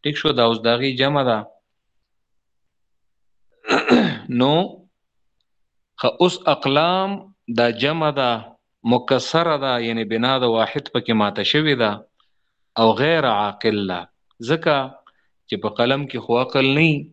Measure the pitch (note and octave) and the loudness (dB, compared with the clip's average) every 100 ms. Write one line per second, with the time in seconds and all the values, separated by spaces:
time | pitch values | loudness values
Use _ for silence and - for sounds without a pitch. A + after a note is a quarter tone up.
0 | D3 D3 D#3 B2+ A#2 A2+ A#2 A#2+ C3+ B2+ | -4 -2 -2 2 2 2 0 0 0 0
1 | C3+ D3 B2+ A2 G#2 _ _ _ _ _ | 0 2 0 0 -2 _ _ _ _ _
2 | _ _ _ _ _ _ _ _ _ _ | _ _ _ _ _ _ _ _ _ _
3 | _ _ _ _ _ _ - - - B2 | _ _ _ _ _ _ -2 -2 4 4
4 | G3 C#3 - B2 C3 D#3 G3 - _ _ | 4 -2 -6 0 2 2 0 -8 _ _
5 | _ _ _ _ _ _ _ _ _ - | _ _ _ _ _ _ _ _ _ -4
6 | - - F3+ - - C#3 C#3 C#3 E3 F#3 | -4 2 0 2 -2 0 2 2 2 0
7 | G3 G3 - _ - A#2 A#2+ A2+ C3+ E3 | -2 -6 -12 _ -8 0 0 2 -2 0
8 | D#3 C#3+ B2+ A2+ G#2 - _ _ A2+ B2 | -2 0 -2 -2 -6 -20 _ _ 0 0
9 | - C3 - E3 E3+ D3 C3+ B2 A#2 A2+ | 2 0 2 0 0 0 -2 -2 -2 -4
10 | G#2+ A2+ B2+ C3 B2 A2+ A2 D3 - B2 | -4 -2 0 0 0 0 0 -4 -6 -6
11 | A#2+ A2+ D3 G3+ G2+ D3+ D#3 C3 A2 G#2 | 0 0 0 -2 -2 0 0 0 0 -2
12 | - _ _ _ _ _ _ - A2+ G#2+ | -14 _ _ _ _ _ _ 2 2 4
13 | C#3+ E3 C3+ G#2 G#2 G2 A#2 G#2 G2 F2+ | 2 2 2 0 -2 -2 -2 -2 -4 -6
14 | F2 _ _ _ A#2 D#3+ E3 C#3+ C3+ - | -10 _ _ _ -4 -2 0 0 -2 -12
15 | _ _ _ _ _ G2+ G#2+ - A#2+ C#3 | _ _ _ _ _ -6 -6 -2 0 0
16 | C#3 A#2+ - A#2 B2+ C#3+ C3+ C#3 D#3+ D3 | -4 -10 -2 -2 0 0 2 2 2 0
17 | D3+ | -6